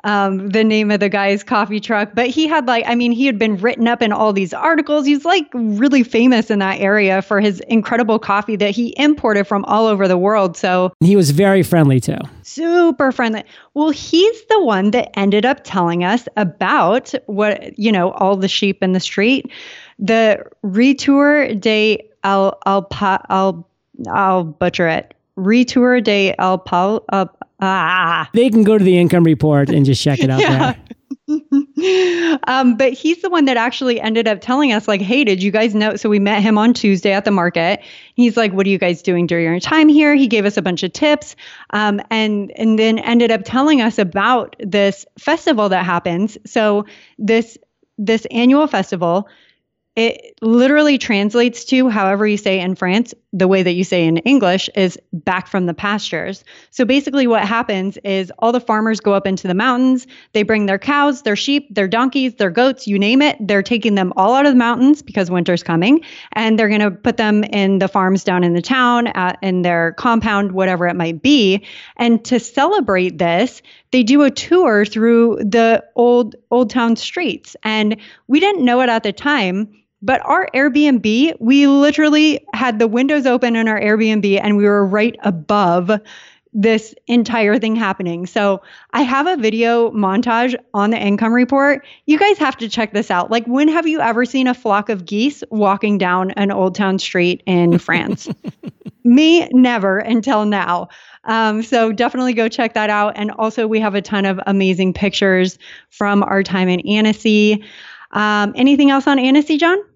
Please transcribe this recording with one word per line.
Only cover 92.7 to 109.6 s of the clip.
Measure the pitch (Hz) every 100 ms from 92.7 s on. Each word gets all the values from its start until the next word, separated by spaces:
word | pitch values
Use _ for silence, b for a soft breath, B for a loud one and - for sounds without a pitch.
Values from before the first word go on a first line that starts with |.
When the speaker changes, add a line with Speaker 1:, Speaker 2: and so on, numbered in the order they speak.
| 233 214
Speaker 1:
this | 208 -
out. | 180 175
Like, | 226
when | 233 254 302
have | 320 320
you | 311
ever | 226 226
seen | 247 269 254
a |
flock | 247 220 202 208
of | 208
geese | 170 208 262 - -
walking | 214 208 202 214 202
down | 180 180 185
an | 196 202
old | 196 190
town | 185 196 190
street | - 185 175 180
in | - 180 175 170
France? | - 170 - 196 -
Speaker 2:
<laughs> | - - _ 277 _ - _
Speaker 1:
Me, | 240 254 320 339 -
never | 254 254 240 190 190
until | - 233 233 214
now. | 208 202 175 175 180 B B B
Um, | - 226 220 214
so | 226 240 226
definitely | 214 240 247 254
go | 233 226
check | - 226
that | 220 214
out. | 208 208
And | - 208
also | - 220 220 220
we | 220
have | 214
a | 202
ton | 190 208
of | 196 185 -
amazing | 196 190 180 185
pictures | - 202 - 196 185 185 - B B B
from | - 202 202
our | - 196
time | 190 185 185
in | 180 -
Annecy. | 214 220 214 226 214 208 214 B B B B B
Um, | 202 214 208 202
anything | - 262 285 277
else | 277 294
on | 277
Annecy, | 254 285 294
John? | 302